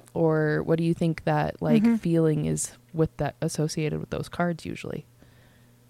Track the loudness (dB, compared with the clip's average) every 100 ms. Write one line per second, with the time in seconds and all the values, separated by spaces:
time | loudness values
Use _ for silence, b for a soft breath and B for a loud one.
0 | -8 0 2 4 2 0 0 0 0 0
1 | 0 0 0 0 0 -2 2 4 4 2
2 | 2 2 4 2 0 -4 -6 -12 _ -2
3 | -2 -2 -6 -4 -4 -2 -2 -2 -4 -4
4 | -6 -8 -6 -2 -2 -4 -8 -10 -10 -10
5 | -12 _ b b b b b b